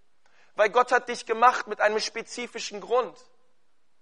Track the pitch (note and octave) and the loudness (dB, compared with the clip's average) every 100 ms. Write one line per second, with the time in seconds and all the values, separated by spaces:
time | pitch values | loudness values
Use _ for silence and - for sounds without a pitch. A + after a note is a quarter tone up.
0 | _ _ _ _ _ - G#3+ A#3 B3 B3 | _ _ _ _ _ 0 2 2 2 2
1 | B3 A#3+ - A3+ B3 B3 - G#3 G#3 G#3+ | 0 -8 -4 4 4 4 -4 -2 0 0
2 | - A3+ F#3+ - A#3+ A3+ - G3+ F3+ A#3+ | -4 -8 -12 -10 -10 -10 -10 -10 -2 -2
3 | G#3 - - _ _ _ _ _ _ _ | -2 -8 -20 _ _ _ _ _ _ _